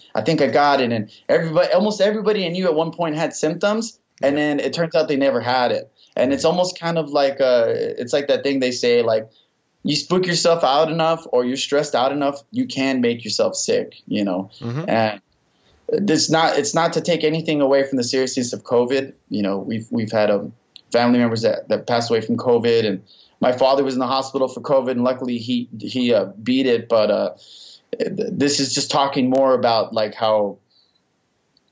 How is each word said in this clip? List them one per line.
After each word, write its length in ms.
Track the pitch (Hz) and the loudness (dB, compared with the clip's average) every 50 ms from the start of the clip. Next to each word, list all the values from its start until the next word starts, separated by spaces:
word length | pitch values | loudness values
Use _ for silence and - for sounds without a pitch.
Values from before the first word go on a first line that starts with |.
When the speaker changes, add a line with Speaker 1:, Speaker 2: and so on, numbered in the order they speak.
| - _ - | -16 _ -6
Speaker 1:
I 80 | - | -4
think 200 | 113 165 160 151 | -2 0 0 2
I 60 | 143 123 | 2 2
got 320 | - 147 143 143 139 135 | 4 4 4 4 4 2
it." 100 | 127 117 | 2 0
And 160 | 117 113 104 - - - _ - | -2 -2 -4 -6 -12 -10 _ 0
everybody, 440 | 147 170 170 165 156 170 175 - | 2 2 2 2 2 2 2 4
almost 280 | 160 185 202 214 208 196 | 2 2 2 2 0 0
everybody 440 | 190 208 208 220 196 214 214 208 180 | 0 0 0 0 0 0 0 0 0
I 40 | 165 | -2
knew 160 | 170 185 185 | -2 0 0
at 80 | 180 147 | 0 2
one 160 | 151 165 165 | 2 0 -2
point 240 | - - 170 160 151 | -2 -4 -4 -2 -2
had 180 | 156 170 - - | -2 -2 -2 -2
symptoms, 640 | - - 156 170 170 202 202 214 226 220 226 - _ _ _ _ - | -2 -2 -2 -2 0 0 0 0 0 -4 -6 -10 _ _ _ _ -2
and 140 | 127 139 143 | 0 0 2
Speaker 2:
Yeah. 60 | 151 | 2
Speaker 1:
then 180 | 147 151 147 139 | 0 0 0 0
it 120 | - 135 | -2 -2
turns 220 | - 165 170 160 - | -2 -2 -2 0 0
out 100 | 165 151 | 0 0
they 100 | 147 147 | 2 0
never 240 | 135 139 139 120 120 | 2 2 2 2 0
had 300 | 113 120 127 127 123 117 | 0 0 0 2 2 2
it. 180 | 107 - - - _ _ _ _ - | 0 -2 -4 -8 _ _ _ _ -2
And 160 | - 123 135 | 0 0 2
it's 120 | 139 127 - | 2 2 2
almost 340 | 160 175 180 180 180 - - | 2 2 2 0 -2 -4 -6
kind 200 | 135 - - 160 | -6 -4 -2 -2
of 120 | 156 143 | -2 -2
like, 300 | 143 143 143 135 139 - | 0 0 0 0 0 2
uh, 240 | 135 127 123 120 117 - | 2 4 4 4 2 2
it's 440 | 117 113 113 117 - - - 120 | 0 -2 -2 -4 -6 -6 -6 -2
like 140 | - 147 143 139 | -2 -2 0 0
that 140 | 131 120 | 0 0
thing 160 | 127 143 139 135 | 0 0 0 0
they 100 | 127 123 | 0 -2
say, 300 | 123 120 - 120 120 120 | -2 0 0 2 4 4
like, 260 | 113 113 110 110 113 - _ _ _ _ _ _ _ _ _ _ - | 2 2 0 -2 -2 -6 _ _ _ _ _ _ _ _ _ _ -4
you 100 | 139 147 | -4 -2
spook 300 | - - - 175 185 185 | -2 -2 0 0 0 2
yourself 360 | 180 170 - - 170 170 170 165 | 0 0 0 2 2 2 4 2
out 260 | 131 139 147 160 147 | 2 4 2 2 2
enough 340 | 160 165 160 160 165 165 - - | 0 0 0 0 0 -2 -2 -2
or 120 | - 123 123 | 0 0 0
you're 120 | 123 131 | 0 -2
stressed 380 | 131 - - 143 143 151 151 - | -4 -4 0 0 0 0 0 0
out 180 | 117 127 135 | 0 0 0
enough, 300 | 139 147 139 143 139 - - _ | 0 0 -2 -2 -4 -6 -10 _
you 140 | - 123 131 | -4 -4 -4
can 340 | - - 135 135 135 131 127 | -4 -2 -2 -2 0 0 0
make 240 | 120 117 117 117 - | 0 0 -2 -2 -6
yourself 300 | 107 - - 107 95 - | -4 -2 0 -2 -2 -2
sick, 400 | - - - 104 98 90 - - - - | -4 -2 -2 -2 -2 -2 -4 -10 -16 -10
you 180 | - - 107 101 | -6 -4 -2 -2
know? 240 | 98 90 92 98 104 - - | -2 -2 -4 -6 -8 -10 -12
Speaker 2:
Mm-hmm. 240 | - 117 117 147 170 - | -10 -8 -6 -6 -4 -2
Speaker 1:
And 320 | 107 113 110 107 104 98 _ _ _ _ _ _ _ _ _ _ _ _ _ - | 0 0 0 0 -2 -6 _ _ _ _ _ _ _ _ _ _ _ _ _ -4
it's 420 | - 98 101 104 156 156 156 - | -4 -2 0 0 0 0 0 2
not, 260 | 156 160 165 156 135 | 2 2 2 2 2
it's 160 | 143 143 - | 0 0 0
not 200 | - 165 165 165 - | 0 0 0 0 0
to 60 | 165 | -2
take 240 | - 180 170 156 160 | -2 -2 0 0 0
anything 360 | 156 156 165 160 165 156 147 | 0 -2 -2 -2 -2 0 0
away 220 | 139 135 139 139 135 | 2 2 4 2 2
from 100 | 135 143 127 | 0 -2 -2
the 60 | 120 | -2
seriousness 480 | 120 135 131 127 127 - 131 120 120 | -2 -2 -2 -2 -2 -2 -4 -4 -4
of 100 | - 104 | -6 -10
covid. 500 | - - 127 120 123 123 139 135 135 135 - _ _ - | -4 0 0 2 2 2 0 -2 -2 -4 -10 _ _ -8
You 140 | - 104 | -4 -2
know, 160 | 104 95 98 95 | -2 -2 -2 -4
we've, 280 | 98 - 113 110 - - | -4 -6 -6 -6 -6 -6
we've 220 | - 120 107 - | -4 -4 -4 -2
had, 180 | 113 107 104 104 | 0 2 2 2
um, 220 | 104 101 - - - _ _ _ - - _ _ | 2 0 -2 -6 -14 _ _ _ -20 -20 _ _
family 260 | - 117 120 120 123 123 | 0 2 4 4 4 4
members 240 | 120 117 113 110 | 2 0 0 0
that, 260 | 113 107 - - - - | 0 0 0 -2 -2 -2
that 180 | - - - - | -4 -2 -2 0
passed 200 | 120 117 117 - | -2 -2 0 0
away 100 | 117 110 | -2 -2
from 160 | 110 - 120 | 0 -2 -4
covid, 500 | 117 - 127 120 113 113 117 117 117 110 | -2 0 2 2 2 4 2 2 2 2
and 160 | 104 98 95 - _ _ _ _ _ _ - - | 0 -2 -6 -8 _ _ _ _ _ _ -2 0
my 80 | 127 | 0
father 320 | 123 - 131 131 143 143 139 | 2 2 2 4 4 2 2
was 100 | 135 127 | 0 -2
in 60 | 127 | -2
the 60 | 127 120 135 135 | -2 -2 -2 -2
hospital 300 | 135 - - 135 131 123 | -2 -4 -2 -2 -2 -2
for 120 | - 123 | -4 -6
covid, 320 | 120 - 143 135 123 127 | -2 0 0 2 2 0
and 120 | 127 120 123 | 0 0 0
luckily 340 | 127 127 123 131 127 123 117 | 0 -2 -2 -4 -6 -6 -6
he, 300 | 113 120 123 120 120 - 120 110 | -4 -4 -4 -4 -4 -6 -10 -12
he, 340 | - 104 - 127 123 120 113 | -10 -8 -4 -2 0 2 2
uh, 120 | 101 95 98 98 107 | 2 0 -2 -6 -8
beat 240 | 113 120 127 135 135 | -4 0 0 2 2
it. 220 | 127 117 113 117 - | 2 2 0 0 2
But, 220 | 113 110 107 104 | 2 2 4 2
uh, 200 | 101 101 101 92 - - - - - - - - - - _ _ - - | 2 0 0 -2 -4 -8 -18 -20 -20 -20 -20 -20 -20 -20 _ _ -8 -6
th-, 320 | - - - - - - | -6 -4 -4 -6 -6 -6
this 260 | - - 139 143 143 143 | -2 0 0 0 0 0
is 140 | 139 123 - | -2 -2 -4
just 160 | 143 - - | -4 -4 -2
talking 400 | - 147 139 135 - 143 127 127 | 0 0 0 0 0 0 0 2
more 220 | 131 135 135 135 131 | 2 4 4 4 4
about, 380 | 117 110 120 117 110 101 - | 4 2 2 2 2 0 -2
like, 220 | 113 110 107 104 - | -2 -2 -2 -2 -2
how, 440 | - 117 110 110 107 104 101 98 - _ _ _ _ _ _ _ _ _ _ _ _ _ _ _ _ _ _ _ _ _ _ | -2 0 2 2 2 2 -2 -4 -10 _ _ _ _ _ _ _ _ _ _ _ _ _ _ _ _ _ _ _ _ _ _